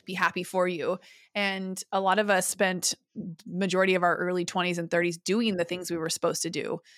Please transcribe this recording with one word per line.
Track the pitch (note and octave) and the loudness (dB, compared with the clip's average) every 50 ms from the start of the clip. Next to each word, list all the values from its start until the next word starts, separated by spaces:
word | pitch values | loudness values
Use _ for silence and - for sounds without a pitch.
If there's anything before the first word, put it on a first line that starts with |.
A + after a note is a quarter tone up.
| - | -14
be | - F#3 | -10 -4
happy | F3+ F#3 E3+ - - G3 | 0 0 0 0 -2 -8
for | - - F#3 F3+ F3+ | -2 0 0 2 2
you. | F3+ D#3+ C3 C3 F#3 F#3 - - - - - _ - | 0 -2 -2 -2 -2 -4 -6 -18 -20 -20 -20 _ -4
And | G3+ G3+ G3 G3 F#3+ F#3+ F#3 F#3+ - - - - | -2 -2 -2 -2 -4 -6 -8 -8 -8 -8 -4 -2
a | G3 | 0
lot | G3 F#3+ F#3+ G#3 | 2 4 4 4
of | G#3+ G#3 | 4 4
us | G3+ F#3 F#3 | 4 2 2
spent | - - - G#3 F#3 F#3 F3+ - - - - _ _ - A3 F3+ F#3+ E3 - - | 0 0 0 2 2 2 0 0 -2 -2 -4 _ _ -12 -10 -10 -10 -10 -12 -14
majority | - F3 F3+ G3 F#3 F3 F#3+ F#3+ F#3+ F#3 | -8 -4 -2 0 0 4 4 4 4 4
of | F3+ F3+ | 4 4
our | F3 D#3+ - | 4 2 2
early | F3 F3+ F3+ F3+ F3 | 0 -2 0 -2 -2
twenties | - - F#3 F3 F3+ F3 E3+ | -2 -2 0 0 0 0 -2
and | E3+ E3 | -2 0
thirties | - E3+ F3 F3 E3+ E3+ | 0 2 2 2 -2 -4
doing | - - F#3+ A3+ A#3 A3+ F#3+ | -2 0 0 2 2 2 2
the | F3 E3+ | 0 0
things | E3+ F3+ F3+ F3 - | -2 -2 -8 -6 -4
we | E3+ | -4
were | E3 D#3+ D#3+ | -4 -2 -4
supposed | - - - E3+ D#3+ - | -4 0 0 0 0 0
to | - E3+ | -4 -4
do, | - D3+ - - - E3+ _ _ - | -4 -4 -4 -4 -6 -6 _ _ -20